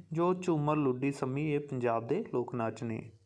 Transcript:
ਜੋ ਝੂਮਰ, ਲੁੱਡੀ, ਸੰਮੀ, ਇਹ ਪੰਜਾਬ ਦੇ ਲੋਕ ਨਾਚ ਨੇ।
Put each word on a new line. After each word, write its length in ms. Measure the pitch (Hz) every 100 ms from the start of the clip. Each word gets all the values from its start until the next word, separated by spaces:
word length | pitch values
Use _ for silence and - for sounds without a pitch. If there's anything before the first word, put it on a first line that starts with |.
| -
ਜੋ 220 | 160 175
ਝੂਮਰ, 420 | 180 180 156 147 151
ਲੁੱਡੀ, 360 | 139 127 139
ਸੰਮੀ, 420 | 139 131 135 156
ਇਹ 60 | 147
ਪੰਜਾਬ 480 | 147 131 120 113 117
ਦੇ 160 | 151 -
ਲੋਕ 220 | 127 120 127
ਨਾਚ 280 | 113 110
ਨੇ। 340 | 117 110 - -